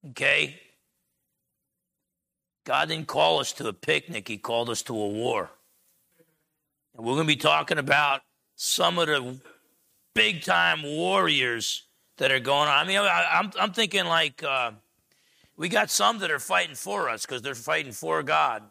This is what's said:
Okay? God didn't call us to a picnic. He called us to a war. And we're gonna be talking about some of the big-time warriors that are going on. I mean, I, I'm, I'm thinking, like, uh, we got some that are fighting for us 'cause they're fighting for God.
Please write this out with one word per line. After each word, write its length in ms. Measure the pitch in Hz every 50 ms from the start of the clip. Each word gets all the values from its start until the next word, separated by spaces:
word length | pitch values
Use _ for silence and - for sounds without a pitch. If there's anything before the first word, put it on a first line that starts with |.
| - 147
Okay? 500 | 120 - 135 139 143 147 151 139 - - - _ _ _ _ _ _ _ _ _ _ _ _ _ _ _ _ _ _ _ _ _ _ _ _ _ _ _ _ _ _ _ _ _ _ _ _ _ _ _ _
God 240 | - 127 143 151 160
didn't 180 | 160 160 151
call 320 | - - 147 156 165 165 147
us 140 | 127 - -
to 140 | - 139
a 60 | 113 98
picnic. 540 | - - - 156 151 - - - 110 98
He 100 | - 110
called 320 | 98 - - 117 117 117 117
us 120 | 117 - -
to 100 | - 120
a 140 | 110 104
war. 440 | 101 101 107 117 123 120 104 87 - - _ _ _ _ _ _ _ _ _ _ _ _ _ _ _ _ _ _ _ _ _ _ _ _ _ _ _ _
And 100 | - 113
we're 100 | 117 131
gonna 100 | 147 160
be 120 | 151 151
talking 400 | - - 151 151 156 151 - 165
about 440 | 156 135 139 143 143 147 143 139 135 _ _ _ _ _ _ _
some 420 | - - - - - 180 175 180 175
of 80 | 170
the 320 | 156 151 139 123 123 127 131 _ - - _ _ _ _ _ _ _ _ _ _ _ _
big-time 680 | 220 214 214 202 156 - 185 180 170 170 170 165 160 151
warriors 1000 | 143 147 156 175 185 190 196 185 165 151 139 127 123 117 113 104 - - - - _ _ _ _ _ _
that 140 | - 135 135
are 80 | 135 131
going 280 | 117 127 139 143 147
on. 100 | 147 143
I 60 | 143 156
mean, 120 | 185 190
I, 420 | 196 202 196 175 170 170 - 160 170
I'm, 120 | 202 202 - 175
I'm 120 | 190 214
thinking, 340 | 180 226 226 185 202 196 180
like, 380 | 170 165 165 160 147 131 - 160
uh, 280 | 143 135 131 123 117 107 104 _ _ _ _ _ _ _ _ _ _ _ _ _ _ _
we 140 | - 156 180
got 200 | 190 214 214 -
some 300 | - - 202 208 233 220
that 120 | 190 170
are 80 | 156 139
fighting 360 | - - 185 180 180 165 139
for 340 | - - 185 202 202 170 131
us 160 | 113 107 -
'cause 160 | - 135 123
they're 140 | 110 139 135
fighting 360 | 117 117 - 160 156 156 135
for 300 | 110 - - 160 160 156 147
God. 400 | 131 156 156 156 139 117 107 104 104